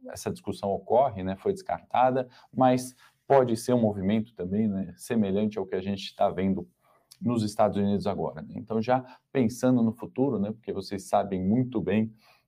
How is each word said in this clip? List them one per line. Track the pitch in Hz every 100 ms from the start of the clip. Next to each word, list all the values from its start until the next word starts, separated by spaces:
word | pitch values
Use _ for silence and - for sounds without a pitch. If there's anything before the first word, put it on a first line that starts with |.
| 254
essa | - 214
discussão | - - - 202
ocorre, | 190 - 113 135 95
né, | 92 95
foi | 104
descartada, | 95 - 82 - 117 127 131 127 - -
mas | - 127 127 127 - - _ -
pode | 139 123 113
ser | -
um | 123
movimento | 110 101 92 110 107
também, | - 90 104 110
né, | 95 87 85
semelhante | - 117 98 98 107 208
ao | 190
que |
a | 196
gente | 101 196 -
tá | - 202
vendo | 165 95 90 90 _ _ _ _ -
nos | 117 120
Estados | 104 - 107 101
Unidos | 101 101 101
agora, | 85 76 78
né? | -
Então, | 101 104 110
já | 113 131 127 - _
pensando | 139 113 - 127 127
no | 113
futuro, | - - - 139 104
né, | 104
porque | 110 -
vocês | 95 92 98 -
sabem | 104 95 95
muito | 92 120 127 113
bem, | 85 107 110 - _ _